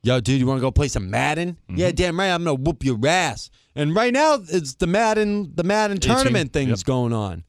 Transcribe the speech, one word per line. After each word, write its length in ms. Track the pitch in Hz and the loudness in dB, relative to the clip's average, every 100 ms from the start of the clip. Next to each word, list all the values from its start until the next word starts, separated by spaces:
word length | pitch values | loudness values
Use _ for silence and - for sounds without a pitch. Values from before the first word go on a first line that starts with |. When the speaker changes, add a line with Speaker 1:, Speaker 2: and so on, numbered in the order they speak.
Speaker 1:
"Yo, 160 | 110 127 | 2 0
dude, 180 | 127 135 | 2 2
you 80 | 127 | 2
wanna 140 | 135 | 0
go 100 | 131 | 0
play 160 | 131 143 | 0 0
some 220 | 123 92 | -2 -4
Madden?" 480 | 107 139 151 175 170 - | -2 -2 -2 -4 -8 -8
Speaker 2:
Mm-hmm. 60 | - | -2
Speaker 1:
"Yeah, 140 | 180 | 0
damn 260 | 151 180 170 | 0 0 0
right, 100 | 196 | 0
I'm 140 | 175 | 0
gonna 120 | 170 135 | 0 0
whoop 280 | 139 143 | -2 -2
your 140 | 135 113 131 | -2 0 2
ass." 420 | 180 160 110 - _ _ - | 2 0 -4 -14 _ _ -4
And 180 | 147 175 | 0 2
right 180 | 240 | 2
now, 220 | 247 311 285 175 | 2 2 2 0
it's 280 | 180 143 131 | -4 -4 -4
the 120 | 175 | 0
Madden, 640 | 196 226 214 208 208 202 - | 2 2 2 0 -2 -4 -4
the 80 | |
Madden 340 | 175 214 214 196 | 0 0 0 0
Speaker 2:
Eighteen. 160 | - 254 | 2 2
Speaker 1:
tournament 380 | 269 208 143 | 2 0 0
thing's 260 | 151 135 113 | -2 0 -2
Speaker 2:
Yep. 60 | 110 | 0
Speaker 1:
going 280 | 131 120 | 0 0
on. 300 | 117 101 87 | -2 -4 -8